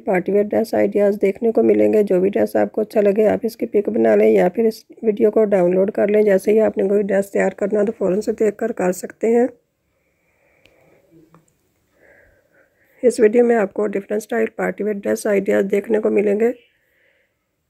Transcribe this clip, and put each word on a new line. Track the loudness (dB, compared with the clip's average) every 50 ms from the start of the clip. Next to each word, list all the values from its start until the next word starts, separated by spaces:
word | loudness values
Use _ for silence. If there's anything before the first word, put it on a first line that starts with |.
| -2
पार्टी | -2 -2 -2 0 0
वियर | 0 0 0
ड्रेस | 0 -2 -2 -2 0 0
आइडियाज़ | 0 0 0 0 2 2 0 0
देखने | 0 -2 -2 -2 -2 -2 -2
को | 0 2 2
मिलेंगे। | 2 4 2 2 2 2 2 2
जो | 2 0 0
भी | 0 0
ड्रेस | 0 -2 -2 0 0
आपको | -2 -2 -2 -4 -6
अच्छा | -6 -2 0 0
लगे, | 2 2 2 2 2
आप | 2 0 -2 -4
इसकी | -6 -8 -8 -6
पिक | -4 -2 -2 -2 -2
बना | 0 0 2 2 4
लें | 4 4 4
या | 4 4 2 0
फिर | 0 0 -2
इस | -2 -2 -6 -12 -20 -16 -6 -4
वीडियो | -2 0 2 2 2
को | 2 2 2
डाउनलोड | 2 2 2 2 2 2 2 0 0
कर | 0 -2 0 2
लें। | 2 2 2
जैसे | 2 2 2 2 2
ही | 2 2
आपने | 2 0 0 -2 -2 0
कोई | 0 0 0
ड्रेस | 0 -2 -2 -2 -2 -2
तैयार | -2 -2 -2 -2 -4
करना, | -4 -2 0 0 -2
तो | -2
फ़ौरन | -4 -4 -2 -2 -2 -2
से | -2 -4 -2
देख | -2 -2 -2 -2
कर | -4 -6 -6 -4
कर | -4 -4 -4 -4
सकते | -4 -8 -14 -8 _ -2 0
हैं। | 2 2 0 0 -4 _ _ _ _ _ _ _ _ _ _ _ _ _ _ _ _ _ _ _ _ _ _ _ _ _ _ _ _ _ _ _ _ -20 _ _ _ _ _ _ _ _ _ _ _ _ _ _ _ _ _ _ _ _ _ _ _ _ _ _ _ _ _ _ _ _ _ _ _ _ 0
इस | 0 2 4
वीडियो | 2 4 4 4 2
में | 4 2
आपको | 2 0 -2 -2 -4 -4
डिफरेंट | -4 -4 -6 -6 -6 -6 -6
स्टाइल | -6 -6 -4 -4 -4 -4 -6
पार्टी | -6 -6 -6 -6 -6 -6
वियर | -6 -6
ड्रेस | -6 -4 -4 -4 -4 -2
आइडियाज़ | -2 -2 -2 0 0 0 0 0
देखने | 0 -2 -4 -2 -2 -2 -2
को | 0 0
मिलेंगे। | 0 0 0 0 0 0 0 -2 -2 -6 _ _ _ _ _ _ _ _ _ _ _ _ _ _ _ _ _ _ _ _ _